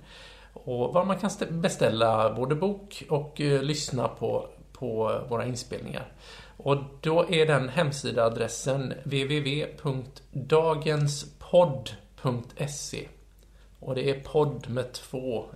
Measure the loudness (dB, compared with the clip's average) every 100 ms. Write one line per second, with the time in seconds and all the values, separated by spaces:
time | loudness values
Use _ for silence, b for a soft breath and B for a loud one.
0 | B B B B B -14 -6 -2 2 2
1 | 2 0 -2 -2 -4 -2 -2 2 2 4
2 | 4 6 4 2 0 0 0 -2 -8 -16
3 | -2 -2 -2 -2 2 2 2 -2 -2 -2
4 | -2 -2 -2 -2 -4 -12 -20 -10 -4 0
5 | 0 0 -2 -4 -2 -6 -8 -8 -6 -8
6 | -10 B B B B -6 0 0 0 -4
7 | 2 2 4 4 6 4 2 0 0 0
8 | -2 2 2 2 -2 -2 -2 -2 -2 -6
9 | -4 -2 0 0 0 -2 -4 -4 -4 -4
10 | -6 -14 -10 -8 2 4 6 2 0 2
11 | 2 0 -8 -16 4 6 6 2 -8 -14
12 | -18 -6 -2 -2 -6 -8 -8 -6 -8 -10
13 | -10 -16 -20 -20 b b b -14 -6 -2
14 | 0 -2 0 2 2 0 -4 -4 -4 -8
15 | -10 -6 -4 -4 -6